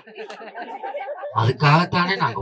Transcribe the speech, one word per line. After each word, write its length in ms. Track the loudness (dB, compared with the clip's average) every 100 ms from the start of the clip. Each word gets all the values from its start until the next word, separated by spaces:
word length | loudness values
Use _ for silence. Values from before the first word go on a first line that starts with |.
| -16 -16 -14 -14 -14 -14 -12 -10 -8 -8 -8 -8 -4
அதுக்காகத்தானே 840 | 2 2 4 6 6 4 2 0 0
நாங்க 240 | -2 -2